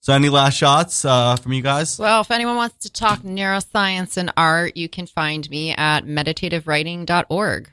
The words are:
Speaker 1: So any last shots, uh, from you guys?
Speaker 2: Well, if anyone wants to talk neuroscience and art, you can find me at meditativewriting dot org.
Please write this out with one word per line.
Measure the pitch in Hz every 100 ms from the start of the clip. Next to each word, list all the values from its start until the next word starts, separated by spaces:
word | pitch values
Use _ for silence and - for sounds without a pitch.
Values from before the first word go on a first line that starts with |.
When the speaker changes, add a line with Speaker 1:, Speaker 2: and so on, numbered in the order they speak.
Speaker 1:
So | -
any | 139 143
last | 143 139 135
shots, | 147 143 175 -
uh, | 139 127 120 123
from | 127
you | 131
guys? | 131 143 160 -
Speaker 2:
Well, | 214 220
if | 214
anyone | 233 233 240
wants | 233 _
to | 202
talk | - 226 208
neuroscience | 196 190 196 196 - 214 196 185 185 -
and | 180 -
art, | 160 165 175 -
you | 165
can | - 175
find | - 156 151 147
me | 147 160
at | - 151 151 139
meditativewriting | 147 147 160 180 165 156 151 156 175 170
dot | 175 -
org. | 165 208 101 -